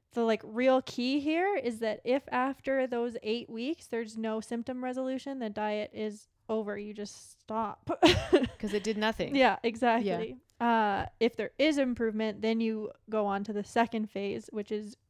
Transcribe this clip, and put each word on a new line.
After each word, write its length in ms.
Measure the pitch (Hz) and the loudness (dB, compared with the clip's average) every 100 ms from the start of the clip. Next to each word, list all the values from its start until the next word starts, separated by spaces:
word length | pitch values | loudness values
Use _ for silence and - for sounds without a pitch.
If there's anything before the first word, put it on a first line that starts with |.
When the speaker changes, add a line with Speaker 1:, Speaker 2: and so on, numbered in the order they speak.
| _ | _
Speaker 1:
The, 100 | 233 | -2
like, 180 | 226 214 | 2 2
real 360 | - 220 262 262 | -2 2 4 4
key 380 | - - 247 285 | 2 -4 0 0
here 360 | 285 320 381 392 | 2 2 2 0
is 240 | 247 226 | -2 -2
that 200 | 226 - | -4 -4
if 180 | - 269 - | 0 -2 0
after 540 | 247 262 269 - 269 254 | -2 -2 -2 -2 0 0
those 300 | 240 240 226 | -2 -4 -4
eight 280 | 214 240 - | -4 -4 -4
weeks 380 | 226 254 330 - | -6 -6 -6 -6
there's 280 | 226 226 220 | -6 -6 -6
no 240 | 220 220 | -4 -4
symptom 420 | - 233 240 254 | -4 -6 -6 -6
resolution, 580 | 254 254 262 262 277 269 | -6 -4 -4 -4 -6 -6
the 100 | 220 | -6
diet 400 | 208 214 208 214 | -2 -2 -2 -4
is 360 | 220 214 208 - _ - | -6 -6 -8 -18 _ -4
over. 300 | 220 208 208 | -2 -2 -6
You 160 | 208 | -8
just 440 | 208 208 - - - | -8 -10 -12 -20 -20
stop. 500 | - 220 214 - - - | -6 -4 -4 -6 -6 6
<laughs> 580 | 349 - - 285 254 - | 6 6 4 4 4 -2
Speaker 2:
'Cause 140 | 214 | -4
it 120 | 208 | -2
did 120 | 202 208 | 0 0
nothing. 380 | 214 220 170 277 | 0 0 0 4
Speaker 1:
Yeah, 200 | 247 190 | 4 4
exactly. 760 | 233 220 240 226 202 175 220 254 _ _ | -2 2 2 4 2 -2 -4 -10 _ _
Speaker 2:
Yeah. 420 | 233 226 208 190 | 2 4 2 0
Speaker 1:
Uh, 40 | - - | -4 0
if 160 | 226 - | 0 0
there 140 | 208 - | -6 2
is 180 | 302 285 | 2 4
improvement, 640 | 254 240 226 214 220 202 | 0 0 -2 0 -2 0
then 200 | 220 226 | 0 2
you 320 | 226 220 214 - - | 0 -2 -6 -12 -4
go 160 | 220 202 | 0 0
on 180 | 196 | 0
to 80 | 208 | -2
the 120 | 208 | -6
second 440 | 196 240 233 226 214 | -2 2 2 0 -4
phase, 400 | 196 202 226 - | -4 -4 -6 -8
which 200 | 214 208 | -10 -6
is 240 | 214 208 247 | -6 -8 -16